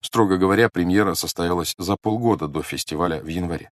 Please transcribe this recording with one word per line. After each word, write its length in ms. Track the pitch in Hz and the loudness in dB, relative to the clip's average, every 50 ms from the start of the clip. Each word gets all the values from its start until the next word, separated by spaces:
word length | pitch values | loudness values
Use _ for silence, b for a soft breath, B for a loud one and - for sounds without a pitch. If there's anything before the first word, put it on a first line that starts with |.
| - | -12
Строго 340 | - - 117 113 98 95 | -2 2 2 4 4 4
говоря, 320 | 92 95 95 98 104 117 - | 4 4 4 4 4 4 2
премьера 460 | _ 90 87 87 90 101 104 98 85 | _ 0 0 2 4 2 2 2 0
состоялась 600 | - - 78 - - 87 87 87 87 85 - - - | -2 -4 -6 -4 -2 -2 0 0 0 -2 -4 -6 -6
за 180 | 92 87 101 | -2 -2 -2
полгода 500 | 95 _ 110 107 113 120 117 104 78 80 | -2 _ -2 -2 0 2 0 0 0 -2
до 160 | 76 71 78 71 | -6 -4 -6 -6
фестиваля 580 | - - 67 - - 78 76 87 87 80 78 | -6 -8 -8 -8 -6 -4 -2 -2 -2 -2 -4
в 60 | - | -6
январе. 440 | 78 80 90 90 85 82 78 - - _ | -6 -6 -4 -4 -4 -4 -6 -10 -14 _